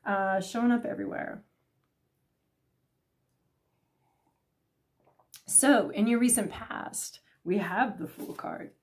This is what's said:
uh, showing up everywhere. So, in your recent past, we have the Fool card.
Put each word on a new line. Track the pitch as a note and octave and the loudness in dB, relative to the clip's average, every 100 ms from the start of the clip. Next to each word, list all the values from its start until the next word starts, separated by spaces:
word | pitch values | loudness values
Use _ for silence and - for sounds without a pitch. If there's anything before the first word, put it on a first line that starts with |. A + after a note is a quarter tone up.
| - | -2
uh, | G3 F#3+ F#3+ | 0 0 0
showing | F#3+ A#3 A#3+ | -2 0 2
up | A#3+ G3+ | 2 0
everywhere. | - - - - - _ _ _ _ _ _ _ _ _ _ _ _ _ _ _ _ _ _ _ _ _ _ _ _ _ _ _ _ _ _ _ _ _ _ _ _ _ _ _ - - | -6 -6 -6 -8 -12 _ _ _ _ _ _ _ _ _ _ _ _ _ _ _ _ _ _ _ _ _ _ _ _ _ _ _ _ _ _ _ _ _ _ _ _ _ _ _ -20 2
So, | - C4+ B3+ - | 4 6 6 4
in | G3+ A3 | 0 2
your | A#3 | 4
recent | A#3+ - - | 4 4 0
past, | - - - - - - - _ _ | -8 -10 -10 -8 -10 -12 -14 _ _
we | E3+ G3 | -2 -2
have | F3 F#3 B3 F3+ | 0 0 -2 -2
the | D3 | -10
Fool | - - | -10 -12
card. | - - E2 - _ | -10 -10 -10 -14 _